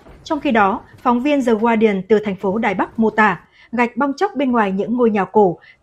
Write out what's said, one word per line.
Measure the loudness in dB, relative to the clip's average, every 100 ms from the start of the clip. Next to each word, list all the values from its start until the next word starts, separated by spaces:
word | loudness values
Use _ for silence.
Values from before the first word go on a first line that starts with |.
| -20 -20
Trong | -8 -4
khi | 0
đó, | 2 0 -2 -10 -6
phóng | -2 0
viên | 0 0 0
The |
Guardian | 0 0 2 2 0 0
từ | 0 0
thành | -4
phố | -4 -2
Đài | -2
Bắc | -2 -4 -2
mô | 0
tả, | 2 0 0 _ _ -8
gạch | -4 -4 -2
bong | -4 -2
chóc | -4 -2
bên | 0
ngoài | 0 0
những | -2 -2 0
ngôi | 2
nhà | 0 0
cổ, | 2 2 0 -12 _